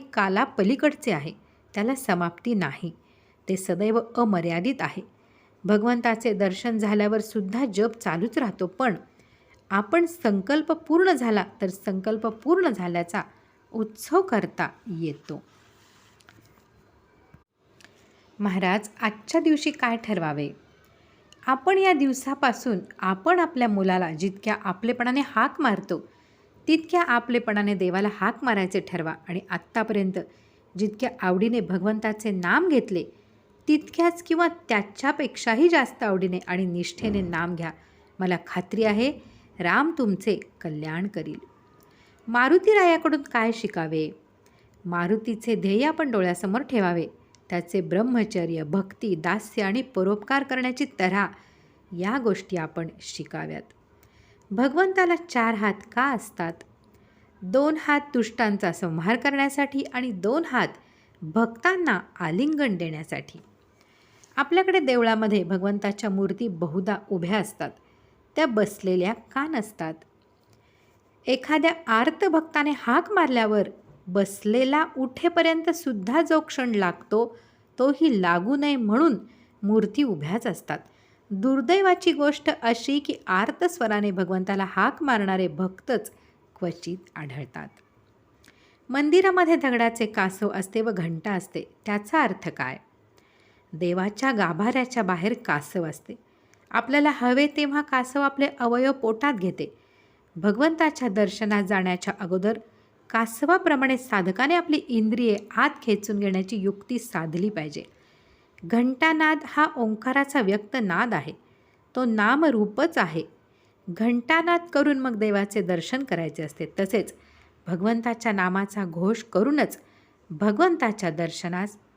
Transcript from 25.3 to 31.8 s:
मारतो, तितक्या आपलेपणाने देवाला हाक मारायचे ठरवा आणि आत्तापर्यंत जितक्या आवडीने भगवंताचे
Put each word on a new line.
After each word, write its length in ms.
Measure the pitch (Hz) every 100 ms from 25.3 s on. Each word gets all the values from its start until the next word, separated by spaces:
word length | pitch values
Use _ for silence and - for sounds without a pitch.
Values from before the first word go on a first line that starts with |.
| - 262 -
मारतो, 480 | 277 196 202 170 - _ _ _ _ _ -
तितक्या 340 | 320 320 349
आपलेपणाने 720 | 339 240 240 240 233 208 202
देवाला 340 | 196 180 180 208 208
हाक 260 | 196 226
मारायचे 360 | 262 208 185 190
ठरवा 340 | - 175 160 151 -
आणि 100 | 180 -
आत्तापर्यंत 680 | 175 - 233 220 208 190 185 - - _ _ _ 175
जितक्या 320 | 208 208 247 -
आवडीने 380 | 185 180 226 233
भगवंताचे 720 | 170 185